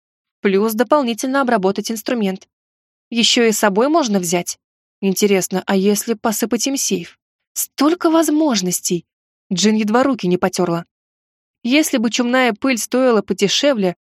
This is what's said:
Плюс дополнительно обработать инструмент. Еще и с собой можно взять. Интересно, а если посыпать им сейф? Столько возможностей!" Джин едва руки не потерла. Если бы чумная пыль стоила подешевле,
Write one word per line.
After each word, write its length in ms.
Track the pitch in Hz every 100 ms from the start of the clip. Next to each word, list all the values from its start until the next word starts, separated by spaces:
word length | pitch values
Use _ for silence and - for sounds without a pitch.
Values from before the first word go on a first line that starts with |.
| _ _ _ _
Плюс 320 | 202 196 226
дополнительно 680 | 214 240 302 247 226 262 269
обработать 500 | 254 226 185 202 208
инструмент. 580 | 226 - 247 196 185 - _ _ _ _ _ _
Еще 320 | 233 214 -
и 80 | 233
с 80 | 214
собой 300 | 214 190 269
можно 300 | 330 254 202
взять. 380 | 175 175 - - _ _ _ _
Интересно, 600 | 196 185 208 196 170 185 -
а 100 | 196
если 380 | 196 208 -
посыпать 520 | 226 233 214 226 240 269
им 100 | 269
сейф? 420 | - 185 170 - _ _ _
Столько 560 | - - - 285 349 339
возможностей!" 960 | 320 320 302 311 214 180 170 - 175 - _ _ _ _
Джин 220 | 180 208 214
едва 280 | 214 240
руки 240 | 277 240 175
не 100 | 180
потерла. 480 | 190 - 175 170 - _ _ _ _ _ _ _
Если 340 | 233 285 302 262
бы 120 | 226
чумная 440 | - 240 254 254
пыль 240 | 214 269 240
стоила 440 | - 247 262 220
подешевле, 720 | - 190 196 - 285 240 185 175 _